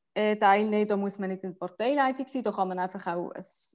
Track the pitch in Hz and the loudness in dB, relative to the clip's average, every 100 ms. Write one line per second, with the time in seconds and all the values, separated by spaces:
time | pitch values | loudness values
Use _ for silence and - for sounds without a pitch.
0 | _ 196 214 214 208 202 214 214 208 202 | _ 0 0 4 6 6 4 2 2 0
1 | 196 196 190 185 190 175 180 - 233 294 | -2 -4 -6 -6 -8 -8 -8 -4 0 2
2 | 262 269 269 262 214 202 185 180 185 196 | 2 0 -4 -4 -2 -2 -2 -2 -4 -4
3 | 185 175 - - 185 - - | -6 -4 -6 -10 -14 -16 -18